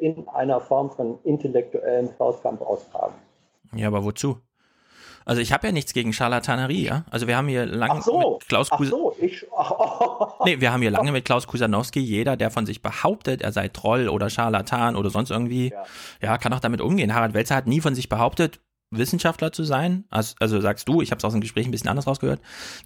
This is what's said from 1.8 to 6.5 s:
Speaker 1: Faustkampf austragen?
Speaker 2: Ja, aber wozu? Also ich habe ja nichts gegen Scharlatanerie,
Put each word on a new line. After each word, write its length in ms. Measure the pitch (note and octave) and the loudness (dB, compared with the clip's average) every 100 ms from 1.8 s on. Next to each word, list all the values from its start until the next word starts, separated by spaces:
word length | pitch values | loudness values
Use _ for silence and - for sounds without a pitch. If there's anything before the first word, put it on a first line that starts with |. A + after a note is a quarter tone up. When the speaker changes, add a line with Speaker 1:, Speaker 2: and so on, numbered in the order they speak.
| B2 B2 B2 - | 0 0 0 0
Speaker 1:
Faustkampf 420 | B2 B2 A#2+ A2 | -2 0 -4 -4
austragen? 540 | - G2+ - - - - _ _ _ _ - | -4 -4 -4 -6 -6 -6 _ _ _ _ -12
Speaker 2:
Ja, 120 | A2+ G#2+ | -4 -2
aber 180 | G#2 | 0
wozu? 340 | G#2 - C#3+ - _ _ _ _ _ - - - | -2 -2 -2 -4 _ _ _ _ _ -20 -20 -10
Also 160 | - A#2+ | -2 0
ich 120 | A2+ | 2
habe 160 | C#3 A3 | 0 2
ja 40 | |
nichts 200 | D#3+ - | -2 -2
gegen 200 | B2+ A2+ | -2 -2
Scharlatanerie, 720 | G#2+ B2 A#2+ - | 0 0 0 0